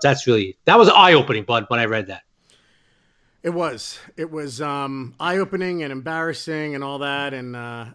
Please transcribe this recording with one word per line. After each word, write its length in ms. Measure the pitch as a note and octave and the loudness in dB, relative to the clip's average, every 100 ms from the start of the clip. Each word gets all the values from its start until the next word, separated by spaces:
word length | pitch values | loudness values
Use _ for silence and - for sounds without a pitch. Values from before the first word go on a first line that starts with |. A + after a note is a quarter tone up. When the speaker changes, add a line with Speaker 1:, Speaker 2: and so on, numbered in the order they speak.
Speaker 1:
that's 240 | C#3+ C3 - | 2 2 2
really, 300 | A2+ F#2+ - - | 0 0 -4 4
that 120 | A3 | 8
was 120 | G3+ | 8
eye-opening, 560 | F#3 F#3 D#3 B2 G#2+ G2+ | 8 8 8 4 -2 0
bud, 180 | A#2 G#2 | -2 0
when 100 | A#2 | -2
I 60 | A2+ | 0
read 220 | A2 F#2+ | -2 -6
that. 160 | F#2+ _ _ _ _ _ _ _ _ _ _ _ _ | -12 _ _ _ _ _ _ _ _ _ _ _ _
Speaker 2:
It 100 | E3+ | -8
was. 480 | F3 E3 A#2 - - - - | -4 -4 -6 -14 -16 -16 -10
It 140 | D#3+ | -10
was, 300 | D#3 D3 A#2+ | -8 -10 -8
um, 540 | D3 C#3+ C#3 C3+ B2 - | -6 -6 -6 -8 -12 -8
eye-opening 640 | E3 F#3 F#3+ F#3+ F#3 F3 | -4 -2 -2 -4 -6 -6
and 80 | D3 | -8
embarrassing 840 | C3+ C3 D#3+ E3 D3+ - D#3 D3+ C#3 | -10 -8 -6 -6 -6 -8 -8 -6 -8
and 80 | |
all 160 | C#3 C#3 | -8 -8
that. 340 | C#3+ C#3 C#3+ | -6 -6 -6
And, 220 | C3 B2 B2 | -8 -12 -12
uh, 300 | A#2+ A#2 A2+ | -12 -14 -16